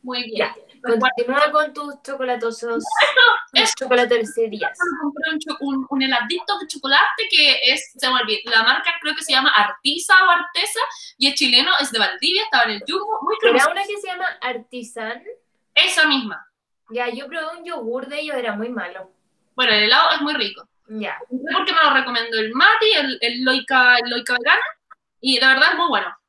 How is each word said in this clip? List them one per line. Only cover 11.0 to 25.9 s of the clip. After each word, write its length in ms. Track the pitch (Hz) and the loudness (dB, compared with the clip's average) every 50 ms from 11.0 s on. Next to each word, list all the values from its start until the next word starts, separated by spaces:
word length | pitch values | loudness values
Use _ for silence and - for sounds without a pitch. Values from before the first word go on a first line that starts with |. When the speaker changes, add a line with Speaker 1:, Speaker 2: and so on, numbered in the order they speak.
| - - - _ | -18 -20 -6 _
Speaker 1:
y 100 | 254 285 | 0 0
es 80 | 277 | 2
chileno, 360 | - 294 254 240 240 277 359 370 - | 2 0 2 4 2 4 4 2 2
es 100 | 285 269 | 0 -2
de 80 | 226 226 | 0 0
Valdivia, 440 | 214 - - - - 330 359 392 427 | -2 -2 -2 -4 -4 -2 0 0 -2
estaba 200 | - 277 254 233 | 0 2 2 2
en 60 | 220 | 2
el 120 | 214 202 - - | -2 -6 -6 -4
Jumbo, 320 | 330 381 403 440 440 - | -4 -4 -4 -4 -6 -4
muy 140 | 269 349 440 427 | -2 -4 -4 2
Speaker 2:
¿Será 100 | 440 466 | 2 4
Speaker 1:
cremoso. 200 | 466 - 269 311 | 6 6 4 4
Speaker 2:
una 140 | 349 381 403 | 2 -2 -6
que 120 | 427 415 415 | -6 -8 -10
se 100 | 403 370 | -8 -10
llama 180 | 359 359 370 359 - - | -8 -6 -6 -6 -6 -6
Artisan? 840 | - 254 247 226 226 _ - 247 233 - - 233 220 220 240 247 - 403 494 _ _ _ _ _ _ _ _ | -8 -8 -8 -8 -12 _ -14 -14 -14 -12 -12 -10 -8 -8 -10 -10 -12 -18 -20 _ _ _ _ _ _ _ _
Speaker 1:
Esa 300 | 294 349 370 - 330 311 302 | 2 2 2 4 2 2 4
misma. 400 | 277 269 233 208 175 - - _ _ _ _ _ _ _ _ _ | 2 0 -2 -6 -10 -12 -14 _ _ _ _ _ _ _ _ _
Speaker 2:
Ya, 200 | 220 240 247 247 | -6 -6 -6 -6
yo 180 | 247 247 285 262 | -6 -10 -12 -10
probé 300 | 320 330 311 320 339 349 | -10 -8 -8 -8 -10 -12
un 80 | 339 | -12
yogur 420 | 349 339 302 233 220 240 262 262 269 | -12 -12 -10 -8 -6 -8 -8 -8 -8
de 140 | 285 294 | -10 -8
ellos, 160 | 311 302 285 254 | -8 -6 -6 -4
era 160 | 240 226 208 | -4 -4 -6
muy 140 | 208 220 247 | -6 -6 -8
malo. 420 | 247 214 180 180 - 185 190 - _ _ _ _ _ _ _ _ _ | -6 -8 -8 -10 -12 -14 -18 -18 _ _ _ _ _ _ _ _ _
Speaker 1:
Bueno, 180 | - 254 240 214 | 0 2 4 4
el 100 | 214 208 | 4 4
helado 280 | 214 247 285 320 320 311 | 4 6 6 6 4 2
es 60 | 302 | 0
muy 120 | 285 294 302 | -2 -2 -2
rico. 300 | 269 214 196 - - - _ _ _ _ _ | -2 -4 -6 -6 -12 -20 _ _ _ _ _
Speaker 2:
Ya. 320 | 220 220 208 175 151 - - _ | -10 -8 -8 -8 -8 -10 -12 _
Speaker 1:
Compré 240 | 247 262 277 311 - | -10 -8 -6 -2 -2
porque 200 | 370 359 - 349 | -2 0 2 2
me 100 | 330 311 | 4 4
lo 100 | 294 285 | 4 4
recomendó 460 | 262 254 254 240 233 226 233 226 220 | 2 0 0 -2 -4 -4 -2 -2 -2
el 120 | 220 220 226 | -2 -2 0
Mati, 380 | 262 339 415 453 453 427 427 440 | 4 4 4 4 4 4 2 2
el, 220 | 311 285 269 254 - | 2 0 -2 -4 -2
el 220 | - 240 240 247 254 | -4 -4 -2 0 0
Loica, 540 | 262 262 269 254 - 269 262 247 247 247 240 | 0 0 0 0 0 2 4 6 6 6 4
el 100 | 233 240 | 2 0
Loica 240 | 240 240 240 - 254 247 | -4 -6 -4 -2 -4 -2
vegano, 220 | 233 285 - 453 - - - _ _ _ - _ _ _ _ _ | 2 2 2 2 2 -4 -8 _ _ _ -20 _ _ _ _ _
y 180 | - 262 262 233 | -2 0 2 4
de 60 | 262 | 4
verdad 260 | 262 262 269 294 330 370 | 4 6 6 4 4 4
es 40 | 330 | 2
muy 100 | 349 | 0
bueno. 180 | 339 | 0